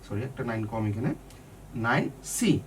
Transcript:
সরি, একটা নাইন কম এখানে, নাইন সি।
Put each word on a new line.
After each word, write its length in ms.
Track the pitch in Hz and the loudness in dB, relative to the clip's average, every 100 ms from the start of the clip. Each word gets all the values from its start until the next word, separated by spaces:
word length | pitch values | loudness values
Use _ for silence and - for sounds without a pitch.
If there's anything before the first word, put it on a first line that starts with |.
| - | -4
সরি, 140 | 104 | -4
একটা 220 | 131 - | -4 -4
নাইন 200 | 117 110 | -2 -2
কম 220 | 107 110 107 | -2 0 0
এখানে, 280 | 101 131 - - - - - - | 2 0 -2 -8 -18 -18 -18 -10
নাইন 360 | - 117 135 - - | -2 2 4 2 -4
সি। 360 | - - 233 127 | -6 2 6 4